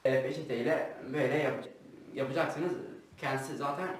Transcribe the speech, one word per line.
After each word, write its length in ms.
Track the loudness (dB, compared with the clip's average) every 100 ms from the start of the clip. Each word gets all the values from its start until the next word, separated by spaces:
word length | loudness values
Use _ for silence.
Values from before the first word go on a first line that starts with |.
e, 180 | 4 4
peçeteyle 760 | 2 -2 -2 0 2 2 0 -6 -4
böyle 220 | 2 4
yap-, 340 | 4 2 0 -6 -14 -20 -18 -8
yapacaksınız. 580 | -4 0 2 2 0 -2 -2 -6 -12 -18 -6
Kendisi 360 | -2 -2 -2 -4
zaten 320 | -2 -2 -4